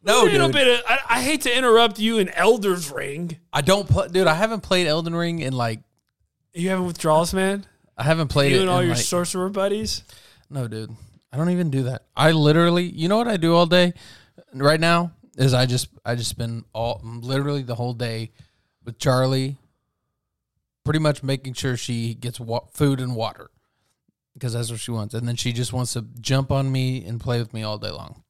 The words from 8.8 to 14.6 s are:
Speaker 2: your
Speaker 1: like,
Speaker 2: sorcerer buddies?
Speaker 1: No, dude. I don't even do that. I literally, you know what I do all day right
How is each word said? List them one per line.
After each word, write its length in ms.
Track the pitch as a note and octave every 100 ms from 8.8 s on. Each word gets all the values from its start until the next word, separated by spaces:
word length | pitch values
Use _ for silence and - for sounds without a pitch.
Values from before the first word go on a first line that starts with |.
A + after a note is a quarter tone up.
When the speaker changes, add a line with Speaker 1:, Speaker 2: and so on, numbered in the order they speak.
| F3
Speaker 2:
your 80 | B2
Speaker 1:
like, 100 | A2
Speaker 2:
sorcerer 440 | F3+ F3 F#3 F#3
buddies? 540 | G3+ G3 G#3 A2 - - - - _ _
Speaker 1:
No, 180 | C#3 A#2+
dude. 220 | A2 A2 A2+ - _ _
I 40 | B2+
don't 140 | E3+
even 180 | F3+ E3+
do 140 | C3+
that. 180 | B2+ C3 _ -
I 140 | D3+
literally, 520 | D#3+ D3 D#3 E3+ F3
you 240 | F3 D3+ E3
know 100 | G#3+
what 100 | A#3+
I 80 | G#3
do 160 | D#3+ E3+
all 100 | F3
day 260 | F3+ F3 F3 - - _ _ _
right 260 | C3